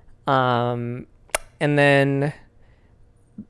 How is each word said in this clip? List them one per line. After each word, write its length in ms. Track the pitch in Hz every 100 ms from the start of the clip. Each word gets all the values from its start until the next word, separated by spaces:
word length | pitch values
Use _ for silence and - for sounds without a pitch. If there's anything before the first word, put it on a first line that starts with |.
| - - -
Um, 800 | 135 127 120 120 120 120 123 - _ _ - - -
and 180 | 147 147
then, 540 | 143 139 139 139 143 - - _ - _ _ _ - _ _ - -